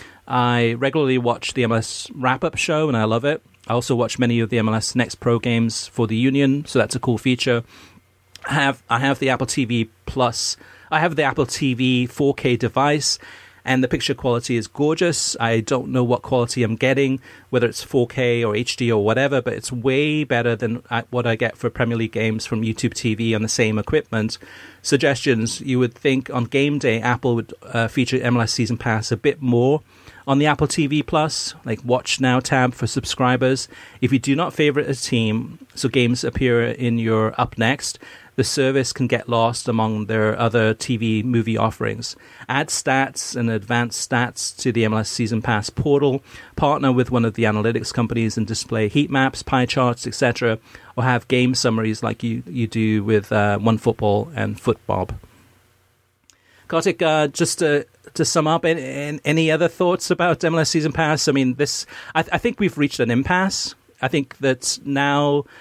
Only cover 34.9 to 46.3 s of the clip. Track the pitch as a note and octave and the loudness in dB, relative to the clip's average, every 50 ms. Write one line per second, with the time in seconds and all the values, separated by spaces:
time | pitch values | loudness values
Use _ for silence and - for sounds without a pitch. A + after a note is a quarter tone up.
34.9 | C3+ - - - C3 A2+ A2 G#2+ G#2+ A#2 C3 - - - - _ - - - A#2+ | -4 -4 -4 -2 0 0 2 2 0 -2 -4 -6 -12 -16 -20 _ -10 -4 -4 0
35.9 | - C3 A#2+ A#2 B2 - C3+ A#2+ - - C3+ B2 A#2 A#2 A#2 A#2 A#2 - B2 A#2+ | 2 2 2 2 0 0 -2 -4 -2 0 2 2 2 2 2 0 -2 -2 -2 0
36.9 | A#2 A#2 A2+ A2+ A2+ A2 A2 A2 - - A#2+ - - A#2 A2+ A#2 C#3 - - - | 0 0 0 2 2 2 2 0 0 -2 -2 -2 0 0 0 0 0 -2 -4 -10
37.9 | - - - - - - - - - - B2+ - - D3 C3 C3 C3+ C3+ B2+ - | -10 -12 -16 -20 -20 -20 -20 -8 -2 -2 -2 0 0 0 0 2 2 2 0 0
38.9 | - - B2+ A2+ B2 A2+ - A#2+ A#2+ A2+ A2+ A#2+ A#2+ - - C3 A2+ A2+ A2 A2 | -2 -2 0 0 0 -2 -2 -2 2 2 2 2 0 -2 -4 -2 0 0 0 0
39.9 | A2 G#2+ G#2 G#2 A2 A2 G#2+ A2 A2 - A#2 A2 A2+ A#2 A2 A2 G#2+ - - - | 0 -4 -4 -2 0 0 2 0 0 0 0 0 2 2 2 2 0 -2 -2 -4
40.9 | A#2+ G#2+ A#2 A2 A2 G#2+ A2 B2+ A#2+ A#2 G#2+ A2+ A2 G#2+ G#2+ A2 - - A2 G#2+ | -2 -2 0 0 0 0 0 0 0 0 0 0 0 0 0 -2 -2 -2 -6 -6
41.9 | G#2 A2+ A#2 - - - - - - - - - B2+ C#3+ D3 - - - - C#3+ | -4 -6 -10 -12 -12 -14 -20 -20 -20 -18 -8 -4 -2 -2 -2 -2 -6 -4 -2 0
42.9 | C3 C3+ C3+ - - - - - - B2 A#2 A#2 A2 G#2+ G2 - A#2 A#2+ A#2+ A2 | 0 0 0 -2 -4 -10 -10 -6 -4 -2 -2 0 -2 -2 -2 0 0 0 0 -2
43.9 | - - - - C3 A#2+ B2 A#2 - - - - - - - B2+ G#2 A#2 A2 G#2+ | -4 -8 -4 -2 0 0 0 -2 -4 -8 -10 -10 -8 -4 -2 0 2 2 2 2
44.9 | A2 A2 G#2+ - - - A#2 G#2 A#2 A2 - B2 A2+ G#2 G#2+ - - - - D3 | 2 0 -2 -4 -4 -4 -2 -2 -2 -2 0 0 0 0 -2 -4 -4 -2 2 2
45.9 | C#3+ C#3+ D3 C3+ C3 C#3 _ - | 4 4 4 2 0 -2 _ -12